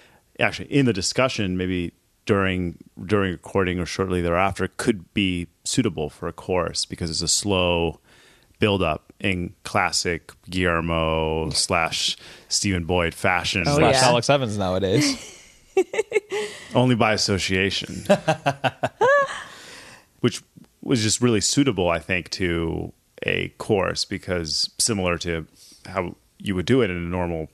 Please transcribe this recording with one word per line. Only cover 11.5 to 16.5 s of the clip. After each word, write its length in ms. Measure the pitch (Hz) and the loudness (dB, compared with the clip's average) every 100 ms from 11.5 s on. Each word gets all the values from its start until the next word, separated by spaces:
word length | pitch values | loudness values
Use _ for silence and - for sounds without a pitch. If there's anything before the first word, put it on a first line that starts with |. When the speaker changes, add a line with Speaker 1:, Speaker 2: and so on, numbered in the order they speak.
Speaker 1:
slash 680 | 71 - 90 80 - - - - - - | -2 0 0 0 -2 -4 -6 -12 -20 -6
Stephen 360 | - 104 90 | -2 0 0
Boyd 300 | 82 90 85 | 0 0 0
fashion. 480 | - 98 90 82 98 87 | 0 0 0 0 -2 0
Speaker 2:
Oh, 100 | 147 | 2
Speaker 3:
Slash 180 | - | 4
Speaker 2:
yeah. 140 | 131 127 | 4 4
Speaker 3:
Alex 200 | 120 - | 4 4
Evans 260 | 139 123 104 | 2 0 -2
nowadays. 720 | 95 92 95 110 151 262 - - - - _ - | -2 0 2 2 2 -2 -8 -20 -20 -20 _ -2
Speaker 2:
<laughs> 80 | 370 - 415 427 - 403 415 | 0 -2 -2 -4 -4 -4 -6